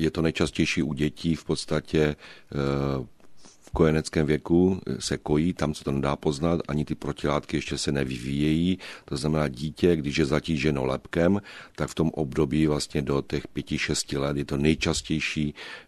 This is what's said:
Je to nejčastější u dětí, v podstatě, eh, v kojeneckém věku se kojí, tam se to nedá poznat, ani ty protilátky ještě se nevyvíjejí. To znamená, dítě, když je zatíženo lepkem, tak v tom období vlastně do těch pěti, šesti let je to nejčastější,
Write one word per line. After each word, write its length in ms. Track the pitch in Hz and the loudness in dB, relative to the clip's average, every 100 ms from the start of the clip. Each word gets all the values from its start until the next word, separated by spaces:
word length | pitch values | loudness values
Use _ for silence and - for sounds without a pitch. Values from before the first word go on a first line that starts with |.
Je 100 | 80 | 0
to 120 | 85 | 2
nejčastější 600 | 80 - 78 - 80 - | 0 2 0 2 0 2
u 100 | 71 | -2
dětí, 420 | 69 73 - 85 | 0 -2 -2 -2
v 100 | 76 | -2
podstatě, 540 | - 78 - 78 - 80 | -2 -4 -2 -4 0 2
eh, 1040 | 76 73 - - - 71 69 69 69 67 - - - - - - | 2 0 -10 -20 -8 -2 0 0 0 -2 -6 -14 -18 -18 -18 -20
v 100 | - | -6
kojeneckém 560 | - 80 78 - 85 73 | 2 4 4 2 2 2
věku 540 | 73 - 85 92 95 - 65 | 2 4 6 6 2 -4 -6
se 200 | - 69 | -4 -4
kojí, 340 | - 73 87 | 0 2 2
tam 220 | - 76 | 0 -2
se 100 | 76 | -2
to 80 | - | -2
nedá 240 | 69 69 71 | 0 0 0
poznat, 440 | 80 69 85 85 - | -2 0 0 0 0
ani 160 | 73 | -2
ty 100 | 73 | -2
protilátky 640 | 78 71 71 76 73 - 73 | -4 -6 -4 0 0 0 -4
ještě 220 | - 69 | -2 -4
se 140 | - | -2
nevyvíjejí. 840 | 69 65 62 64 69 76 80 90 90 - - | 0 -2 -4 -4 0 2 4 2 0 -4 -16
To 120 | - 71 | -8 -4
znamená, 320 | 76 78 73 | 0 0 0
dítě, 480 | 64 76 - 90 80 | -2 -8 2 4 4
když 200 | 71 71 | 0 0
je 100 | 71 | 2
zatíženo 580 | 76 - 78 76 69 | 0 0 0 0 0
lepkem, 560 | 65 67 - 85 87 101 - - - - | 0 -2 -2 2 4 2 -2 -16 -14 -8
tak 140 | 73 | -6
v 40 | |
tom 160 | - 80 | 0 0
období 560 | - 73 73 73 76 78 | 0 -4 0 0 2 2
vlastně 360 | 73 - 76 | 2 -2 -4
do 200 | 69 71 | 0 -2
těch 260 | - 73 - | -2 -6 -6
pěti, 300 | 71 - 76 | -8 -6 -4
šesti 400 | - 73 - 71 | -2 -2 -2 -2
let 180 | 69 71 | -2 -2
je 80 | |
to 120 | 71 71 | -2 2
nejčastější, 960 | 76 80 85 78 - 78 - 78 73 - - - | 2 2 2 -2 -2 -4 -2 -2 -4 -4 -14 -16